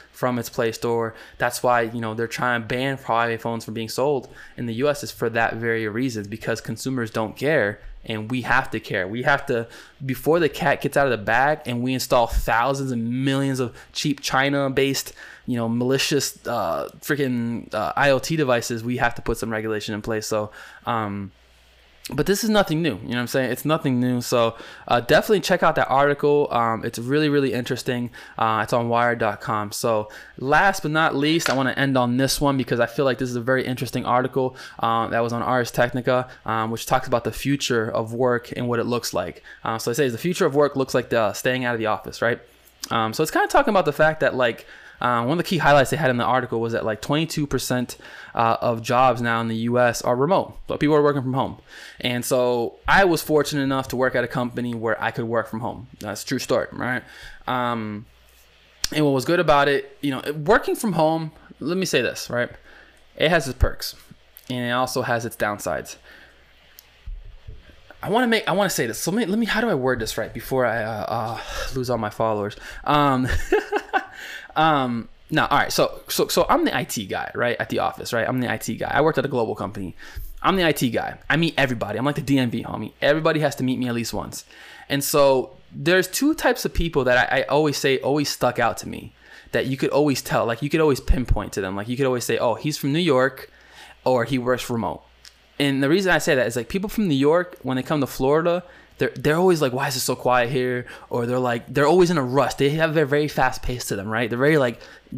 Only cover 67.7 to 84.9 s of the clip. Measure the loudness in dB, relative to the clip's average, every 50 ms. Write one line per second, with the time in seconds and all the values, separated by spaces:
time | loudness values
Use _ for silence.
67.7 | -20 -20 -20 -20 -18 -10 -6 -2 0 2 2 2 2 0 0 0 0 2 2 0
68.7 | 0 0 -2 -2 -4 -4 -4 -2 0 0 0 0 0 0 0 0 0 0 0 0
69.7 | 0 0 2 0 0 0 -2 -4 -4 -4 -6 -6 -8 -10 -6 -2 0 2 2 2
70.7 | 0 0 -2 -4 -4 -6 -4 -4 -4 -4 -4 -4 -6 -8 -10 -10 -8 -8 -8 -6
71.7 | -6 -4 -2 -2 -2 -2 -2 -4 -2 -2 0 0 0 0 -2 -4 -6 -10 -14 -16
72.7 | -16 -8 -2 2 2 4 4 4 4 2 2 0 0 0 0 0 0 0 0 -2
73.7 | -4 -6 -4 -2 -2 -4 -4 -4 -10 -16 -16 -14 -14 -16 -16 -6 0 2 2 4
74.7 | 4 2 0 0 -2 -4 -6 -10 -14 -20 -10 -2 0 0 2 4 2 2 2 2
75.7 | 2 0 0 0 -2 -6 -10 -6 -2 0 0 2 2 2 4 4 4 2 2 0
76.7 | 0 -2 -4 -4 -6 -8 -6 -6 -6 -6 -6 -6 -4 -2 -2 -2 0 -2 -4 -2
77.7 | -2 -2 -2 -2 -4 -6 -8 -4 -2 -2 0 0 0 -2 -2 -2 -4 -6 -6 -6
78.7 | -6 -6 -6 -2 0 2 2 2 2 0 -2 0 -2 -2 -2 -2 -4 -6 -6 -8
79.7 | -6 -8 -8 -8 -10 -12 -16 -14 -12 -12 -12 -12 -10 -2 2 2 2 4 2 2
80.7 | 2 2 0 0 0 -2 -2 -4 -8 -8 -2 0 0 2 2 2 2 0 0 0
81.7 | 0 -2 -4 -4 -4 -2 -2 -2 -2 -2 0 2 2 2 2 0 -2 -4 -6 -6
82.7 | -8 -8 -8 -10 -6 _ 2 2 2 4 2 2 2 2 0 0 -2 -2 -2 -2
83.7 | 0 0 -2 -2 -2 -2 -4 -4 -4 -6 -6 -8 -10 -14 -16 -18 -20 -20 -20 -20
84.7 | -20 -20 -8 -4